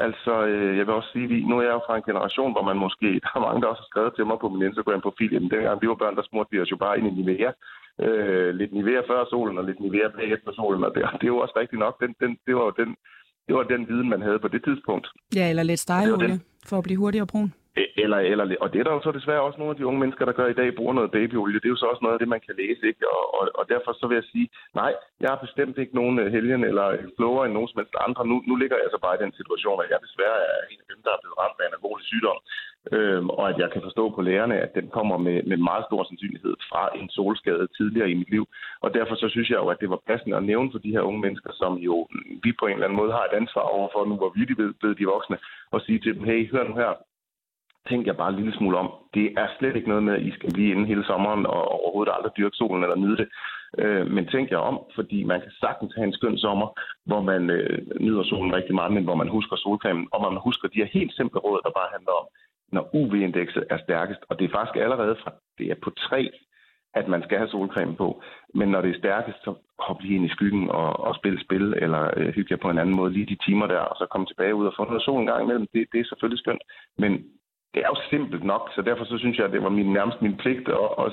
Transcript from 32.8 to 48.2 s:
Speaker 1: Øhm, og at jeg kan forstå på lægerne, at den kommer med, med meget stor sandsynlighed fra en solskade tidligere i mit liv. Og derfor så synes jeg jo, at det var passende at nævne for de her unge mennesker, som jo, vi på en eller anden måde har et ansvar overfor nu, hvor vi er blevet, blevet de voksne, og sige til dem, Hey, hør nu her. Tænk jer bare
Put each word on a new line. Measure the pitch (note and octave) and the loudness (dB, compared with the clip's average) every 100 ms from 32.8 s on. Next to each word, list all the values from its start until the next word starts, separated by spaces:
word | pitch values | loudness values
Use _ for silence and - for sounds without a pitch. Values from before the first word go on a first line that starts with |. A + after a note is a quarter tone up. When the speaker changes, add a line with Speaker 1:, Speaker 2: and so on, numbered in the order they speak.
| - | -2
Speaker 1:
Øhm, | A2 G#2 F#2 F2+ | 2 2 2 0
og | - G2 | 0 0
at | F2+ | 2
jeg | F2 | 0
kan | G2+ | -2
forstå | F#2+ A2+ A2 | -4 0 0
på | G2+ | 0
lægerne, | F#2 F#2+ A#2 G2+ | 2 2 2 2
at | - | 0
den | - F2 A2+ | -2 -4 -2
kommer | G#2+ F2+ F2 | 0 2 2
med, | F2 - | 2 2
med | F2 | 2
meget | F2 G2 - | 2 0 0
stor | G2+ | -2
sandsynlighed | F2+ F2 G2+ - - - - | -2 -6 -10 -6 -4 -4 -4
fra | E2+ F#2 - | -2 -2 -4
en | F#2+ | -6
solskade | - G2 A2 - F2 F#2 - | -2 0 0 0 0 0 0
tidligere | G#2+ A2 G2+ | 0 2 2
i | F2 | 2
mit | F2 | 2
liv. | G#2+ G2+ - - - | 0 0 -6 -16 -6
Og | - | -2
derfor | A2+ A2 | 0 0
så | A2+ - | -2 -2
synes | A#2 A#2 | 0 0
jeg | A2 | 0
jo, | F2+ | 0
at | F2 | 0
det | G2+ | -2
var | F#2 - | -2 -2
passende | A#2 - G2 | -2 0 -2
at | G2 | 2
nævne | A2 C3 | 2 0
for | A2+ | -4
de | G#2 | -2
her | A2 | 0
unge | F#2+ G#2+ | 0 0
mennesker, | G2 G2 - | -2 -4 -10
som | - F#2 F2+ F2 | -4 -2 0 0
jo, | E2+ D#2+ - - - | 0 -2 -8 -12 -4
vi | A#2 - | -2 0
på | G#2+ | 0
en | |
eller | G2+ F#2+ | 0 0
anden | G2+ | 2
måde | G#2+ | 0
har | A2+ | 0
et | G2+ G#2 | 0 0
ansvar | A#2 - G#2 G2+ | 0 -2 0 0
overfor | G2 G#2 | -2 -2
nu, | G#2 G2+ | -2 0
hvor | F#2+ | -2
vi | F#2+ | 0
er | B2 | 0
blevet, | A2 G#2 - | 0 -2 0
blevet | G#2+ G2+ | -2 0
de | G2 | 0
voksne, | G2 - F#2 - - - | 0 -2 -6 -8 -20 -6
og | A2+ | -4
sige | - A2 | 0 0
til | - | 0
dem, | G#2 | -2
Hey, | G#2+ A2+ A2 | 0 0 0
hør | C3 A2+ | 0 -2
nu | |
her. | A2+ A2+ F2+ - _ _ _ _ _ _ _ - | 0 0 -2 -8 _ _ _ _ _ _ _ -4
Tænk | B2 G2+ | 0 0
jer | |
bare | E2+ | 0